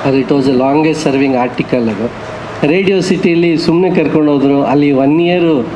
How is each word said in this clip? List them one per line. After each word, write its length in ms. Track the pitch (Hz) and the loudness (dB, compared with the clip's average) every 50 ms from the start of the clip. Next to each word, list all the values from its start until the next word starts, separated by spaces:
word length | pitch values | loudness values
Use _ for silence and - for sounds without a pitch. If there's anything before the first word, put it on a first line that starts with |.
| - | 0
ಅದು 160 | 139 135 135 | 0 0 0
it 60 | 127 | 0
was 140 | - 147 139 | 0 0 0
the 120 | 131 135 | 2 2
longest 560 | 131 123 131 135 143 156 156 160 151 - - 151 | 2 2 0 2 2 2 2 0 -2 0 -2 -2
serving 240 | 131 135 139 135 | 0 0 0 0
article 580 | 131 123 123 123 - - 151 - - 127 117 110 | 0 0 -2 -2 -4 -6 -4 -2 -2 -2 -2 -2
ಅದು. 200 | 107 95 110 120 - - - - - - - - - - - | -4 -4 -6 -8 -8 -10 -14 -12 -12 -12 -12 -12 -8 -4 -2
ರೇಡಿಯೋ 340 | 143 165 185 190 185 196 185 | 0 0 0 0 0 0 0
ಸಿಟಿಲಿ 580 | 170 185 190 160 - 170 170 170 175 170 165 151 | 0 0 -2 0 2 0 2 2 2 2 0 0
ಸುಮ್ಮನೆ 360 | - 170 160 170 185 180 180 | 0 0 2 2 2 2 2
ಕರ್ಕೊಂಡೋದ್ರು, 680 | 175 156 135 - 156 156 147 147 139 135 139 143 139 | 0 0 2 0 2 2 2 2 2 2 2 2 2
ಅಲ್ಲಿ 300 | 131 113 131 143 147 143 | 0 0 2 2 2 2
ಒನ್ 280 | 139 131 135 139 151 165 | 2 2 2 2 2 2
ಇಯರು 460 | 175 175 180 180 170 165 156 131 110 87 - | 2 0 0 0 2 0 0 0 -2 -4 -8